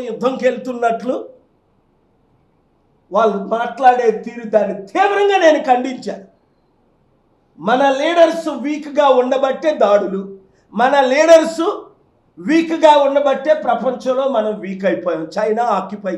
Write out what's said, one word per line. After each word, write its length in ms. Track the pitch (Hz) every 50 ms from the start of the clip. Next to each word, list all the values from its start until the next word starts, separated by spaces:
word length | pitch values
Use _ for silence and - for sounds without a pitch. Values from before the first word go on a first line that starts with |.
| 247 233
యుద్ధంకి 360 | 208 - - 254 262 - 240 254
వెళ్తున్నట్లు 680 | 240 214 - 254 247 240 233 233 220 - 202 247 277 - - - - _ _ _ _ _ _ _ _ _ _ _ _ _ _ _ _ _ _ _ _ _ _ _ _ _ _ _ _ _ _ _ _ _ _ _
వాళ్ళు 260 | 180 202 226 214 190 196 190 - 220
మాట్లాడే 520 | 226 240 240 240 - 269 254 247 247 240 226 202 - -
తీరు, 220 | 233 233 240 233 214 214
దాన్ని 200 | 214 202 196 190 196 - -
తీవ్రంగా 460 | - 339 392 403 403 392 403 403 403 381 349
నేను 140 | 320 294 285 269 262
ఖండించాను. 560 | 254 247 254 269 247 - - 202 - - - - _ _ _ _ _ _ _ _ _ _ _ _ _ _ _ _ _ _ _ _ _ _ _ _ _ -
మన 240 | 151 196 240 262 277 277 269 269
లీడర్స్ 480 | 294 320 339 339 330 320 311 - - 311 277 247 226
వీక్గా 420 | 285 302 294 294 294 269 285 294 277 262 247
ఉండబట్టే 500 | 247 254 269 262 277 269 262 - - 311 - - 233
దాడులు, 400 | 202 208 202 190 175 185 196 196 - - - - _ _ _ _ _ - 202
మన 140 | 226 262 285 285 262 262 254
లీడర్స్ 500 | 294 311 320 330 320 311 - - - 330 403 403 - - - _ _ _ _ _ _ _ _ _ - 170 202
వీక్గా 440 | 302 330 320 320 330 320 311 302 294 285 277
ఉండబట్టే 480 | 269 277 285 277 285 269 - - 302 302 302 - 254
ప్రపంచంలో 580 | 233 - - 262 247 - - 254 262 254 277 262 233
మనం 160 | 220 214 214 214 190 170
వీక్ 200 | 190 196 190 190 190
అయిపోయాం. 340 | 170 - - 175 165 160 160 160 - -
చైనా 260 | 214 220 220 226 240 233 208 190
ఆక్యుపై 360 | 190 190 208 202 - 190 180